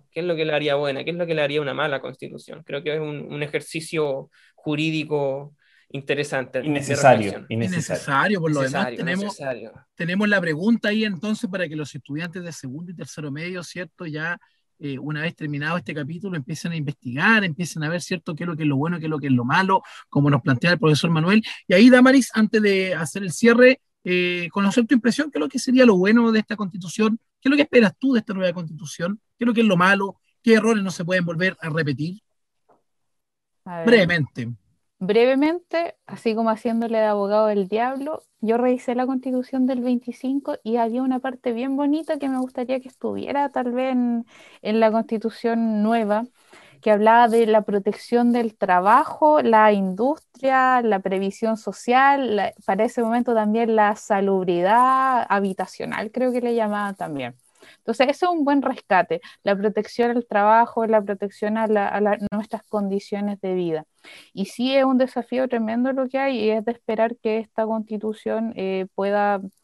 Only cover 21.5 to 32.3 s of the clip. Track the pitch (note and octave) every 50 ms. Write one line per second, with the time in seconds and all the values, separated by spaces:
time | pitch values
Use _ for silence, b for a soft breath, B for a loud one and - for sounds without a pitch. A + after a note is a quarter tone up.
21.5 | B B B - F#3 F#3 A#3 B3+ B3+ B3+ B3+ C4 C4 C#4 A#3 - - A3 G#3+ G3
22.5 | - G#3+ G#3+ G3+ G3 F#3+ F#3+ F#3 F3 D#3 E3 - - G3 G3+ F3+ - - A#3 A#3
23.5 | A#3 A#3+ B3 B3+ C4 - _ _ _ _ - F#3 F3+ F3+ F3+ F3+ F3 F3 F3 E3
24.5 | - G3+ G3 G3+ - B3+ A#3 - C#4+ A3+ - A#3+ - - D4+ D4+ - D4 D4+ C4+
25.5 | - B3+ - C4+ B3 C4 B3+ A#3 G3 F3+ F#3 G3+ A3 A#3+ A#3 A3+ A3 G#3+ G#3 -
26.5 | A3 G3+ G#3 F3 - F#3 F3+ E3 - - G#3+ A3 A3+ - _ _ _ _ - C4
27.5 | D4 D4 C#4+ - - B3 A3+ F#3 - - - C4+ B3+ A3 - - F#3+ F#3+ F#3 F3+
28.5 | E3+ F3+ E3 D#3 D#3+ D3+ E3 C#3+ - - E3+ F#3 G#3 - _ _ _ - A#3+ A#3+
29.5 | A3 A3+ A#3 G#3 F#3 E3+ F3+ F#3+ G3+ G3 G3 F#3+ - _ _ _ _ _ - A#3
30.5 | A3 A3 G3+ A3+ A3+ G#3 F#3+ F#3+ - - E3+ E3+ F#3 F#3 F3 E3+ E3 D#3+ F#3 F#3+
31.5 | - - - D#3+ D3 E3 D#3 D3 C#3+ A#2+ D3 F3 F#3+ G#3+ _ _